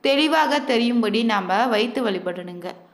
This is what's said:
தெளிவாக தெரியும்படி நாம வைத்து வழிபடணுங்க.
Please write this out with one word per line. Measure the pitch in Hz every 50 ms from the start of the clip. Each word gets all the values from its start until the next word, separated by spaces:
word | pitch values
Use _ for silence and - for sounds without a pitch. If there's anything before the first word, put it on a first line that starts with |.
தெளிவாக | - 277 277 277 311 311 320 311 302 269 285 294
தெரியும்படி | 285 285 240 233 233 240 240 240 220 208 202 226 226
நாம | 226 214 202 185 185 185 208 247
வைத்து | 254 220 208 233 240 233 277 247
வழிபடணுங்க. | 214 190 180 170 180 175 180 175 175 175 175 170 180 - - - -